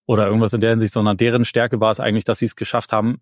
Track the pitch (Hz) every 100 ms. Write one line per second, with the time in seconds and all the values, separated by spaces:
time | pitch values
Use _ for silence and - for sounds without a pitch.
0 | - 107 101 110 107 113 113 113 107 113
1 | 104 101 113 120 117 120 120 113 110 104
2 | 117 107 - 110 117 - - 117 - 110
3 | 113 123